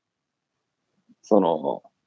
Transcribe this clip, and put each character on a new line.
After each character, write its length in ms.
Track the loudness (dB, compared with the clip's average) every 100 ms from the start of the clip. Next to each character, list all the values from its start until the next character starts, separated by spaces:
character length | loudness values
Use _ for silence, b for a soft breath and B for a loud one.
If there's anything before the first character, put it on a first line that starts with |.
| _ _ _ _ _ _ _ _ _ _ _ _
そ 200 | 0 2
の、 420 | 2 -2 -4 -8 -12 _